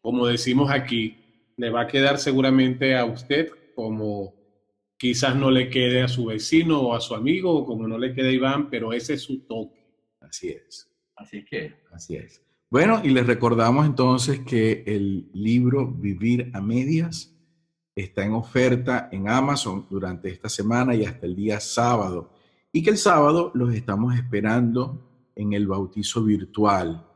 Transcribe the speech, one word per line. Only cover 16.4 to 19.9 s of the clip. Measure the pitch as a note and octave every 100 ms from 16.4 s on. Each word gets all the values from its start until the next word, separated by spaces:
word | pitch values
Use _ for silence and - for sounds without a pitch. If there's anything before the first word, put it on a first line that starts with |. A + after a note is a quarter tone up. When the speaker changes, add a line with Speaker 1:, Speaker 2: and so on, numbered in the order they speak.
| A#2+
Speaker 2:
a | G2+
Medias | G2 A#2 C3+ D#3+ E3 - - _ _ _ _ _ _
está | - F#2 -
en | G2+
oferta | A2+ A2+ B2+ B2+ B2 B2 B2 -
en | G2 G2
Amazon | B2 C#3 C#3 A2+ F#2+
durante | F#2